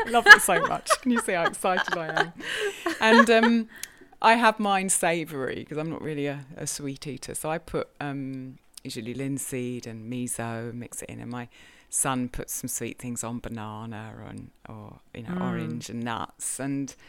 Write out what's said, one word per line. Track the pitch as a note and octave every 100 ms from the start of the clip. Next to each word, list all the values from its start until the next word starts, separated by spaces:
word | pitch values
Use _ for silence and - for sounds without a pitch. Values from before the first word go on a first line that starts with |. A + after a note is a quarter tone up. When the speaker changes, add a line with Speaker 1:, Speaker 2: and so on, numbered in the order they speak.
| G#4+
Speaker 1:
I |
love | A#3 G4+
it | G#4+
so | - F#4 C5+
much. | - - D#5
Can | B3+
you | A#3
see | -
how | F3+
excited | G3 - G3 F3+ - F3
I | D#3+ -
am? | E3+ A#3 - - G#4 - F4 -
And, | A3 A#3 A#3+
um, | A3+ A#3 A#3 A3 - - - - -
I | A3
have | A#3 A#3 A3
mine | G#3 G3 F#3+
savoury | - F3 E3+ D#3+ C#3+ B2+ -
'cause | - D3+
I'm | D#3+
not | -
really | D3 D3 C#3+
a, | C#3+ C3+ -
a | D3
sweet | - C#3+ C#3 D3+
eater. | B2+ - -
So | D#3
I | E3+
put, | - D#3 - -
um, | C#3+ C#3 C3+ C3+ C3 C3 _ -
usually | C3 C3 A2+
linseed | B2 C3+ C#3 - C3 B2 B2 A#2+
and | A2+ A2
miso, | B2 B2 - A#2 A2+ A#2
mix | A#2 A#2 -
it | -
in. | A2+
And | A#2
my | B2 A#2+ - - - _
son | - C#3+ B2+ B2
puts | - -
some | - B2+
sweet | - A#2 -
things | B2 A#2
on, | A2+ A#2+
banana | A#2 A#2 G#2+ G#2+ A2+ G#2+ A2 A2+ G#2+
and, | G#2 - - -
or, | A2 G#2 - _
you | -
know, | A#2
Speaker 2:
Mm. | F3+ -
Speaker 1:
orange | A#2 D#3 D#3 -
and | A#2
nuts. | A#2 A2+ - - - -
And | C#3 C#3 C3+ -